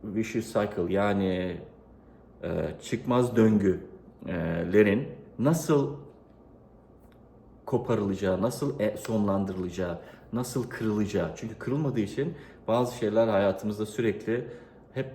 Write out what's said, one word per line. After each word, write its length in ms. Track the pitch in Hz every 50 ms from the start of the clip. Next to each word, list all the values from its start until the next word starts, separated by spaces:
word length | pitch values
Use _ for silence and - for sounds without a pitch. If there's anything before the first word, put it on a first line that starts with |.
| -
vicious 480 | 107 95 107 110 - - 117 107 - -
cycle 400 | 113 104 101 - - 87 87 92
yani, 640 | 98 101 104 101 98 98 95 92 92 92 90 87 82 - - - - - - - - - - - - - - - - -
e, 60 | 85 85 85 80 78 - - -
çıkmaz 540 | - - 113 - - 123 123 123 120 113
döngülerin 1700 | 113 110 110 107 104 95 98 90 - - - - - - - - - - - 90 85 82 82 82 82 85 87 92 104 107 101 98 113 143 - - - - - - -
nasıl 580 | 117 143 165 165 - - 156 143 135 - - - - - - - - - - - - - - - - - - - - - - - - - - - - - - - - - - - -
koparılacağı, 760 | - - 120 - - 117 107 101 98 98 92 101 95 92 92 98
nasıl, 380 | 120 135 - 147 139 - -
e, 160 | 104 107 -
sonlandırılacağı, 1000 | - - - 113 110 104 101 98 98 98 95 95 92 92 90 85 95 92 87 87 85 - - - - - - -
nasıl 380 | 117 123 - - 139 120 -
kırılacağı. 600 | - - 117 110 104 107 104 92 - 95 85 82 -
Çünkü 180 | - - 113 110
kırılmadığı 460 | - - - 127 151 156 139 120 117
için 340 | 104 95 - - 143 170 165 - - - - - - -
bazı 280 | 110 120 123 127 -
şeyler 320 | - 113 104 101 113 113 113
hayatımızda 580 | 107 98 101 98 92 - - 107 104 104 107
sürekli 600 | 104 - - 117 107 95 - - - 113 120 120 - - - - - - - - - -
hep 120 | 131 135 - -